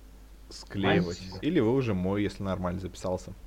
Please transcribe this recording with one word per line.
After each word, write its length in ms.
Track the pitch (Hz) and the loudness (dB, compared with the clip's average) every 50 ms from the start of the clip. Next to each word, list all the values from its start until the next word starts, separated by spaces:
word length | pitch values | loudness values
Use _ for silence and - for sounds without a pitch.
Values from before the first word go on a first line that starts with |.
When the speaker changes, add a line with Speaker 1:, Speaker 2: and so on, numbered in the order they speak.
| - - - - - - - - - - | -20 -20 -20 -20 -20 -20 -20 -20 -20 -18
Speaker 1:
Склеивать. 680 | - - - - - 98 98 98 92 90 87 85 90 | -18 -18 -14 -10 -4 0 2 4 4 4 4 2 -2
Speaker 2:
Спасибо. 220 | - 92 92 92 95 | -8 -10 -12 -8 -4
Speaker 1:
Или 180 | - 147 185 156 | -2 2 4 4
вы 140 | 110 110 127 | 4 6 4
уже 200 | 139 127 110 98 | 4 2 2 0
мой, 300 | 92 90 92 101 104 104 | 0 2 0 2 2 0
если 200 | 92 - - 101 | -2 -2 -4 -4
нормально 360 | 95 92 92 90 90 90 92 | -2 -2 0 -2 -2 -2 -4
записался. 540 | 92 87 - - - 92 92 92 - - 98 - - | -6 -8 -10 -6 -4 -4 -4 -4 -6 -8 -14 -16 -16